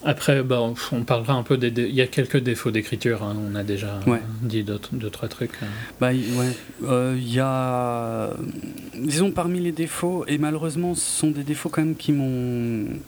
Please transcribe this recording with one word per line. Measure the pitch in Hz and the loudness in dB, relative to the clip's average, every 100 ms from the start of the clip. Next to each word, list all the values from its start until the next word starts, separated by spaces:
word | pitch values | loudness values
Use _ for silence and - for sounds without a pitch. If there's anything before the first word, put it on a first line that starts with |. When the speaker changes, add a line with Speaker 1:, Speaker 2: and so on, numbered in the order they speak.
Speaker 1:
Après, | 262 - - 139 | 0 2 4 4
bah, | 131 123 | 4 2
on, | 117 120 - | 2 -2 -2
on | 120 | -2
parlera | 120 120 113 | 2 2 4
un | 131 | 0
peu | 117 131 | 2 2
des, | 123 | 2
des, | 117 113 | 2 2
il | |
y | 131 | 2
a | 127 | 2
quelques | - 127 139 | 2 2 2
défauts | 123 113 120 | 2 0 0
d'écriture, | 107 104 117 120 110 | 0 0 -2 0 0
hein, | 101 104 104 | -2 -2 -2
on | 101 | -2
a | |
déjà | 101 98 101 101 101 | -2 -2 -2 0 2
Speaker 2:
Ouais. | 117 113 110 | 2 -2 -4
Speaker 1:
dit | 120 110 | -2 0
deux, | 104 104 - | -2 -4 -4
deux, | 131 107 | -6 -6
trois | - 117 | -6 -8
trucs, | - 117 - | -4 -6 -4
euh. | 104 107 117 - | -8 -8 -10 0
Speaker 2:
Bah, | 127 | 2
y-, | 131 110 123 | 2 2 2
ouais. | 123 123 - - | 0 -2 -10 -8
Euh, | 120 123 127 127 | 2 2 2 0
y | 120 123 | 0 2
a, | 135 131 127 123 123 120 117 113 107 - - - - - - | 2 2 2 0 0 -2 -2 -2 -2 -4 -6 -8 -10 -12 -12
disons, | - 143 147 196 | -4 0 2 2
parmi | 180 170 180 | 2 0 0
les | 175 | 0
défauts, | 156 165 - 175 180 135 | -2 -4 -2 -2 -2 0
et | 143 | 0
malheureusement, | 151 156 160 165 175 | 2 0 -2 0 0
ce | 170 - - | 0 -2 2
sont | 156 | 2
des | 143 | 0
défauts | 139 143 165 | -2 -2 0
quand | 165 | 0
même | 156 160 | 0 0
qui | - | 2
m'ont | 143 135 127 123 120 117 113 104 - | 2 2 0 0 0 0 0 -2 -6